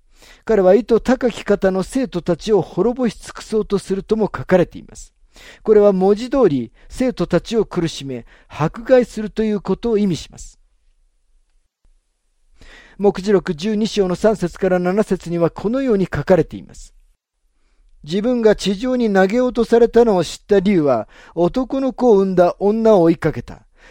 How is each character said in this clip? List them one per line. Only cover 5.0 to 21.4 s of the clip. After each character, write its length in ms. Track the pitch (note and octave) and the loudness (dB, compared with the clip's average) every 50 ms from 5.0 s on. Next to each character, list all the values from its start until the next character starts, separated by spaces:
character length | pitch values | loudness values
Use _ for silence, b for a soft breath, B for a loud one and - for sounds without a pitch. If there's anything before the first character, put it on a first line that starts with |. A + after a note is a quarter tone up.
| - - _ _ _ B B B B B B B B | -20 -20 _ _ _ B B B B B B B B
こ 100 | A3 G#3+ | 2 4
れ 60 | G#3 | 6
は 120 | G3+ G#3 | 6 4
文 240 | G3 F#3 F#3+ G3 G#3 | 4 4 2 2 0
字 140 | G3+ B3+ A#3+ | 0 -2 -4
通 180 | C#4+ C#4 A#3+ | 0 2 2
り 240 | E3 C#3+ B2+ A2+ - _ b b b | 2 2 -2 -6 -8 _ b b b
生 240 | - - C4 B3+ F#3 | -6 -4 -4 -2 -2
徒 120 | - F3 | -4 -4
た 160 | - F3+ E3 | -2 -2 -2
ち 160 | - - A3+ | -2 -2 -4
を 80 | A3 F#3+ | -4 -4
苦 220 | - - F3+ E3 | -4 -4 -6 -6
し 180 | D#3 - - C#3 | -6 -6 -10 -12
め、 220 | C3+ B2+ A#2 A2+ b b b b | -12 -12 -14 -14 b b b b
迫 360 | b b - D3+ E3 - A#3 A3+ | b b -4 -4 -4 -6 -6 -2
害 220 | C#4 C4 B3+ A#3+ | 2 2 2 2
す 140 | - - G#3+ | 0 -4 -10
る 120 | G#3+ F#3+ | -10 -8
と 100 | - - | -6 -4
い 100 | A3 G#3+ G#3 | -4 -2 -4
う 80 | F#3+ | -4
こ 140 | - - F#3+ | -4 -4 -6
と 140 | - - A#3 | -4 -4 -2
を 80 | A3 | -2
意 80 | G3+ G#3 | 0 0
味 100 | F#3+ D#3 | -2 -2
し 160 | - - - | -4 -8 -14
ま 60 | - | -20
す。 220 | - - - - _ _ _ _ _ _ _ _ _ _ _ _ _ _ _ _ _ _ _ _ _ _ _ _ _ _ _ _ _ _ _ _ _ _ _ _ _ _ _ _ b b b b b b b b b | -20 -20 -20 -20 _ _ _ _ _ _ _ _ _ _ _ _ _ _ _ _ _ _ _ _ _ _ _ _ _ _ _ _ _ _ _ _ _ _ _ _ _ _ _ _ b b b b b b b b b
黙 220 | G3 G3+ - G3 | 0 0 0 0
示 120 | F3+ G#3+ G3+ | 0 2 2
録 220 | F3+ - F#3 E3+ | 2 2 -2 -6
十 180 | C#3+ F3+ A3 G#3+ | -4 -4 -4 -2
二 140 | G#3 A3+ | -2 -2
章 200 | F#3+ - G#3 F#3+ | -2 0 0 0
の 60 | F3+ F3 | 0 0
三 220 | - - G#3+ G#3+ | 0 0 0 0
節 240 | - F3 E3 - - | 0 -4 -6 -4 -2
か 100 | G3 F#3 | -2 0
ら 80 | F#3 | 0
七 240 | F3+ F3 F3+ F#3+ A3 | 0 0 0 0 0
節 300 | G#3+ - G3 - - E3 | 0 -2 -2 -6 -6 -6
に 80 | E3+ E3+ | -4 -2
は 100 | E3+ - | -2 -2
こ 220 | - - - G#3+ | -2 -4 -6 -4
の 100 | B3 C4+ | -4 -2
よ 120 | C4+ B3+ G#3+ | 0 0 0
う 40 | |
に 80 | G3 F3+ | 0 0
書 180 | - - D3+ - | -2 -4 -4 0
か 120 | - F#3 | 2 2
れ 80 | E3 - | 2 2
て 120 | - - | -2 -6
い 60 | F#2+ | -18
ま 140 | - - - | -18 -18 -20
す。 180 | - - - _ _ _ _ _ _ _ _ _ _ _ _ _ _ _ _ _ _ _ _ _ _ - | -20 -20 -20 _ _ _ _ _ _ _ _ _ _ _ _ _ _ _ _ _ _ _ _ _ _ -12
自 180 | D3 F3 G#3 | -6 -6 -4
分 200 | G3+ B3+ B3+ A#3+ | -2 -2 0 2
が 140 | A3+ G#3+ G3+ | 2 2 2
地 200 | - - F#3 G#3 | 2 0 -4 -4
上 200 | F#3 B3+ B3+ B3+ | -4 -4 -4 -2
に 160 | B3 A#3 G#3+ | -2 0 0
投 160 | G3 F#3+ F#3+ | 2 2 2
げ 140 | F#3+ A3 B3 | 2 2 0
落 120 | B3+ B3+ - | 0 0 0
と 120 | A#3+ A3 | -2 0
さ 120 | - A3+ | 2 2
れ 120 | A#3 A#3 A3+ | 4 4 4
た 160 | - A3+ A#3+ | 4 4 4
の 100 | A3+ G3 | 4 2
を 80 | F3+ D3+ | 0 -2
知 160 | - - - _ | -4 -8 -10 _
っ 20 | |
た 140 | - G3+ G3 | 0 0 2
竜 200 | F3+ G#3+ G3+ E3 | 2 2 2 2
は、 280 | D3 C#3 B2 A2 G#2 b b b b b b | 2 2 0 -2 -4 b b b b b b
男 460 | E3 | -2